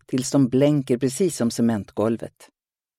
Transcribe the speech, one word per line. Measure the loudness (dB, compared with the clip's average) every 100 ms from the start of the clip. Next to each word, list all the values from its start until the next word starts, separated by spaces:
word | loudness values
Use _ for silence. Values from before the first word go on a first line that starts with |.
| _
tills | -8 -2
de | 2 2
blänker | 4 2 2 0 -2
precis | -2 0 -2 0
som | -4
cementgolvet. | 0 0 -2 -4 -4 -2 -2 -8 -18 -20 _ _ _ _